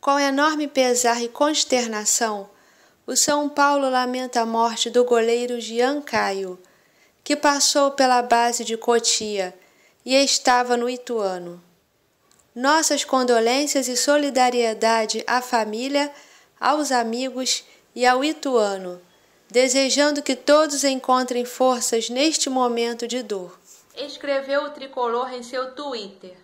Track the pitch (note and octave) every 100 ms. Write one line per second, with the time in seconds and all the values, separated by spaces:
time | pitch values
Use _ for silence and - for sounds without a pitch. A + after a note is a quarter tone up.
0 | - C#4 C#4 C4+ D4+ D#4 D4 C4 B3+ B3
1 | A#3+ A#3 A#3 - D4 D4 - B3+ A#3 G#3+
2 | G#3 - A3+ G#3 G3 _ _ _ _ _
3 | - C4 - D4 D4 D4 C#4+ C#4+ C4+ B3+
4 | B3 B3+ B3+ B3 A3+ A3+ A#3 A3+ - A#3
5 | B3 A#3 A3+ A#3+ A#3+ A#3+ A3 A3+ B3 D4
6 | C#4+ A3 G#3 G3 F#3+ F3+ _ _ _ _
7 | _ _ - D4 D4 C#4+ - D4 C#4 C#4
8 | C4 B3 A#3+ A#3 A#3+ A#3 A3 A3+ A#3 A#3
9 | A3+ - G#3+ G3+ F3+ F3+ _ _ _ _
10 | - C4 C#4 - - B3 B3 A#3+ A#3+ B3+
11 | B3 A#3 G3 F3+ F3 F3 _ _ _ _
12 | _ _ _ _ _ A#3+ C4 D#4 D#4 C#4+
13 | - C4 B3 A#3+ A3+ B3+ D4 C#4+ B3 B3
14 | - D4 C#4+ B3+ B3+ B3 A#3 A3 A3+ A3+
15 | A3 A3 - B3 B3 A#3+ G#3+ G#3+ C4 C#4+
16 | C#4+ C#4+ - - _ _ - D4 C#4 B3
17 | A3+ A#3 C4 B3 B3 - - _ _ -
18 | B3 B3+ D4 D4+ C#4 B3 G#3 G3 F#3 F3+
19 | _ _ _ _ _ A#3+ C4 C4 C4+ A#3+
20 | D4 D4 C#4+ B3+ - D4 D#4 C#4+ C#4 C4
21 | B3+ B3+ B3+ B3 A#3+ - B3+ B3 A3+ A3+
22 | A3+ B3 D#4 D4+ - B3+ B3 A#3 A#3 A#3
23 | A#3+ B3 G#3+ G3+ F3+ - _ - _ -
24 | C#4+ - C#4 C#4 C4+ C#4 C#4+ - C4+ C4
25 | A#3+ A#3 B3+ B3 A#3 C4 B3+ B3+ D4 A#3+
26 | G3 G3 F#3 F3+